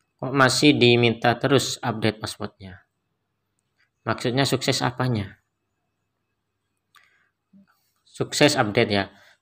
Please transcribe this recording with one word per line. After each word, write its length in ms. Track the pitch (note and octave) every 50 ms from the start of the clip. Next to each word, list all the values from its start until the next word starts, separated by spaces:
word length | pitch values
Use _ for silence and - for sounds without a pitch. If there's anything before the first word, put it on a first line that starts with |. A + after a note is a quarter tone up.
| _ _ _
kok 160 | _ - C3+ C3
masih 400 | C#3 C3 B2+ B2 - - D3+ C#3
diminta 640 | B2 A#2+ A#2+ A#2+ A#2+ A#2+ A#2 A2+ - - A#2+ A#2
terus 400 | - - C3+ C#3 B2+ - - - - -
update 320 | B2+ A2 G#2+ G#2+ A2 G#2+
passwordnya?" 640 | - - G#2+ - - G#2+ G#2 - - G2+ F#2+ F2+ F#2 _ _ _ _ _ _ _ _ _ _ _ _ _ _ _ _ _ _ _ _ _ _ _ _ _ A2+
Maksudnya 400 | A2+ - - B2+ A#2 C3 C#3 B2+
sukses 320 | - A#2+ - - C3 -
apanya? 560 | C3+ B2+ B2+ - B2+ B2+ B2 G#2+ G2 F#2+ - _ _ _ _ _ _ _ _ _ _ _ _ _ _ _ _ _ _ _ _ _ _ _ _ _ _ _ _ _ _ _ _ _ _ _ _ _ _ _ _ _ _ _ _ _ _ _ _ _ _ _ _ _ _ _
Sukses 480 | - - C3+ - - - G#3+ - -
update 340 | - B2 G#2 G2+ - A#2 G2+
ya. 220 | G#2 G2+ G2 - - _ _ _ _ _